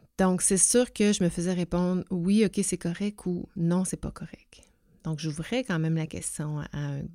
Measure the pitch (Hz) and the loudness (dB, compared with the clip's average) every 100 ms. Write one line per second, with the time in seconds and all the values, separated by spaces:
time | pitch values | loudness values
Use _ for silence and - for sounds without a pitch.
0 | _ - 185 180 - 190 - 240 247 - | _ 2 2 4 2 4 4 4 2 2
1 | 208 202 175 175 175 180 175 175 180 180 | 2 4 2 0 -2 -2 0 0 0 0
2 | - 180 180 208 196 202 190 180 175 170 | -2 -2 4 4 4 2 -2 -2 -4 -4
3 | 208 208 180 175 - - 165 185 185 - | -4 -4 -4 -4 -6 -2 0 2 0 -4
4 | - - 165 - _ - - _ _ _ | -8 -10 -14 -16 _ -20 -20 _ _ _
5 | 160 151 156 147 - 247 247 165 160 160 | -6 -4 -4 -6 -4 -2 -2 0 0 0
6 | 156 175 - - 151 147 - 147 143 139 | -2 -6 -8 -6 -6 -6 -6 -6 -6 -6
7 | 170 | -8